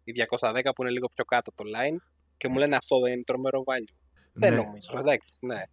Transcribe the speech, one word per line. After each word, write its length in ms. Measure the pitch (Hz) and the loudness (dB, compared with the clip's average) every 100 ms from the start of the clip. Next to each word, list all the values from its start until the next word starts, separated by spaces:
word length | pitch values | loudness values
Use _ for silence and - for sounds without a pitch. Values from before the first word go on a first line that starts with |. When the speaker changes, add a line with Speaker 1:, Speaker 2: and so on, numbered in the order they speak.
Speaker 1:
ή 80 | - | -12
διακόσια 400 | 120 113 120 117 | -2 0 0 0
δέκα, 200 | 120 135 | 0 -2
που 100 | 131 | -2
είναι 80 | 127 | -2
λίγο 180 | 123 123 | -2 -4
πιο 100 | - | -4
κάτω 280 | 123 123 - | 0 0 -2
το 100 | - 107 | -10 -10
line, 220 | 107 139 170 _ _ _ _ | -2 -2 -2 _ _ _ _
και 120 | 127 | -2
μου 100 | 131 | 2
λένε, 180 | 147 135 | 4 2
"Αυτό 220 | - 131 | 4 2
δεν 120 | 123 | 4
είναι 100 | 123 123 | -2 -4
τρομερό 360 | 127 135 135 135 | -2 0 -2 -2
value;" 300 | 127 110 _ _ _ _ | -4 -4 _ _ _ _
Δεν 160 | - 208 | 2 4
Speaker 2:
Ναι. 60 | 117 | 4
Speaker 1:
νομίζω, 420 | - - - - | 0 -8 -12 -4
εντάξει, 340 | 139 135 - - | 0 0 -2 -12
ναι. 220 | 123 107 95 | -8 -8 -10